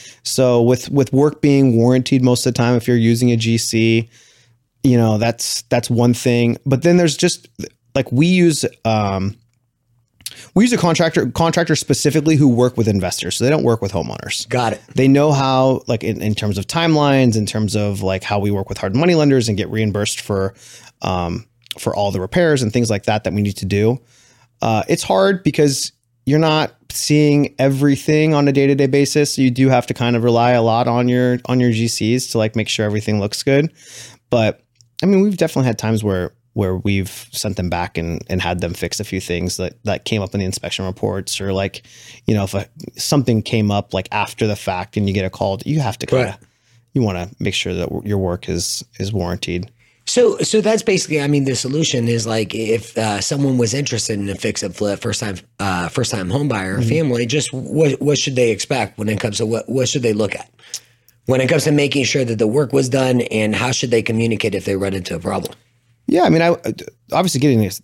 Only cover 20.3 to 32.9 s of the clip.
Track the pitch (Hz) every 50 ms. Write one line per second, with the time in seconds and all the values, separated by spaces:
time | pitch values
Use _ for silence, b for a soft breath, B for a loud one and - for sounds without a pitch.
20.3 | 104 95 95 98 - B B B B B B B B - - 92 92 90 87 85
21.3 | 87 90 - _ _ _ _ - - - - - - 101 104 101 98 95 90 -
22.3 | - 180 175 160 151 131 127 107 - 123 120 107 107 98 - - 107 110 - 95
23.3 | 85 104 104 104 101 - 101 92 101 101 107 113 123 127 b b b b b b
24.3 | b b b b b - - 113 113 107 - - 165 - - - 196 190 196 196
25.3 | 196 180 - 156 - - 151 143 135 - - - _ _ _ _ _ _ - 131
26.3 | 143 151 160 156 156 156 147 - - _ _ - - - - - 151 151 151 147
27.3 | 143 147 143 - - - 135 139 135 135 143 143 135 127 - - 151 151 156 156
28.3 | 156 147 143 143 135 139 139 139 143 135 139 135 135 143 143 135 - 151 147 143
29.3 | - - 135 127 120 127 131 135 127 123 - - 123 - 123 120 120 117 113 120
30.3 | 117 117 117 123 123 120 113 113 110 117 123 120 117 123 123 123 123 123 123 123
31.3 | 123 123 - - 127 127 123 123 113 110 117 117 - - 110 110 120 127 - -
32.3 | - 113 110 110 - 113 107 - - - 110 104